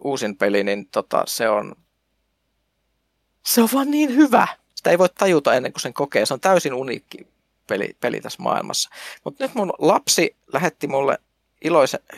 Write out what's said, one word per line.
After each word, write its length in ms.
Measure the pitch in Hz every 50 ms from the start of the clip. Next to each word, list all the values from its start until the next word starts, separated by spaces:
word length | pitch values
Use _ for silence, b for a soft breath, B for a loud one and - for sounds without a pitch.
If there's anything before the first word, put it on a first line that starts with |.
| -
uusin 340 | 139 139 127 120 104 98
peli, 260 | - 101 101 101 101 101
niin 240 | 101 101 101 95 _
tota, 320 | - 107 - - - - 87
se 220 | - - - 120 110
on, 260 | 107 104 107 95 - _ _ _ _ _ _ _ _ _ _ _ _ _ _ _ _ _ _ _ _ _ _ _ _ _ _ _ _ _ _ _ _ _ -
se 180 | - - 240
on 80 | 226 220 240
vaan 180 | 277 277 294
niin 240 | 294 302 302 277 240
hyvä. 320 | 277 311 262 226 - - - - _ _ _ -
Sitä 140 | - - 165
ei 80 | 170
voi 120 | 175 185 175 _
tajuta 360 | - 208 190 175 151 139 123 117
ennen 200 | 127 127 127 -
kuin 80 | -
sen 120 | - 127 -
kokee. 320 | - 143 143 - 104 107
Se 80 | - 139
on 60 | 120
täysin 340 | - 190 190 175 - 147 127
uniikki 540 | 127 135 131 113 113 _ - - - - _ _ _ _ _ _ _ _
peli, 280 | - 107 95 - - - -
peli 200 | - 120 117 -
tässä 220 | - - - - -
maailmassa. 460 | - - - - - - - - - B B B B B B B
Mut 160 | 139 - -
nyt 160 | 269 262 -
mun 180 | 240 202 170 - -
lapsi 560 | 143 160 - - - - - - 165 - _ _ _ - -
lähetti 340 | 135 170 165 - - -
mulle 300 | 143 139 135 139 135 - - _ _ _ _ _ _ _ _ -
iloisen 360 | 160 170 156 135 - - - _ - -